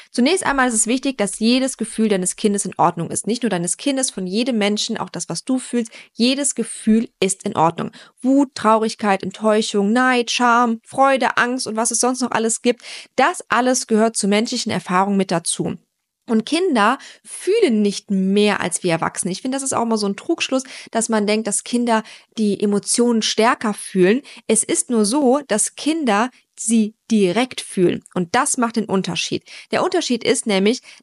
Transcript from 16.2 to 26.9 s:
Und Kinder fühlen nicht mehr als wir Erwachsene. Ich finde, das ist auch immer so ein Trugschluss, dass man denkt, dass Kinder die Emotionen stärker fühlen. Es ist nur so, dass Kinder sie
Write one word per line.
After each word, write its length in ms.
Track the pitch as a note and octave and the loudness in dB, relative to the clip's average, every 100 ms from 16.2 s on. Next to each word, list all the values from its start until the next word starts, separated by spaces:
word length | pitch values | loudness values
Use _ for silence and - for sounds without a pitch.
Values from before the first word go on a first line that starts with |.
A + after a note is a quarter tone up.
| - | -2
Und 160 | A3 | -2
Kinder 540 | A3 E4 F#4+ B3 G#3 C4 - - | 0 0 2 2 2 0 -6 -20
fühlen 560 | - - - A4 F#4 G#3+ | -20 -8 0 2 4 4
nicht 300 | G3+ G3 - | 2 -2 -4
mehr 500 | G3 F#3+ G3+ G#3 G3 | -2 2 4 2 2
als 220 | F3 - | -2 -2
wir 100 | F3 | -2
Erwachsene. 400 | E3 - - F#3 | 0 -2 -4 -6
Ich 80 | F#3 | -6
finde, 160 | C4 C4+ | -6 -6
das 60 | |
ist 100 | C4+ | -4
auch 100 | A3+ | -2
immer 140 | A#3 A3 | 0 0
so 100 | G3+ | -2
ein 100 | G3+ | -4
Trugschluss, 460 | - E4 - C4 - - - | -4 -4 -2 -4 -6 -14 -8
dass 180 | A3+ A3+ | -4 -2
man 180 | A3 G#3 | 0 0
denkt, 200 | G#3+ A3+ | 0 -2
dass 180 | - | -4
Kinder 380 | - A#3+ A#3 A3 G#3+ - _ - | -2 -2 0 0 -2 -12 _ -2
die 240 | G#3 G3 | 0 0
Emotionen 640 | G3+ G3+ - - A#3+ A3+ | 0 0 0 0 2 2
stärker 500 | - - A3+ D4+ A3 | 0 2 2 2 -2
fühlen. 480 | G3+ - F#3+ F3+ A#3+ - - - | -6 -4 2 4 4 -2 -8 -2
Es 160 | G#3+ | 0
ist 280 | - E4+ - | 0 -2 0
nur 160 | A#3 G3+ | 0 2
so, 340 | C#4 C4+ C#4 C#4 | 2 2 2 0
dass 260 | G3 - | -2 -2
Kinder 540 | - C#4+ E4 C4 G3+ B3 - _ - | -4 -2 0 0 0 0 -6 _ -10
sie 340 | - A3+ G#3+ | 0 2 2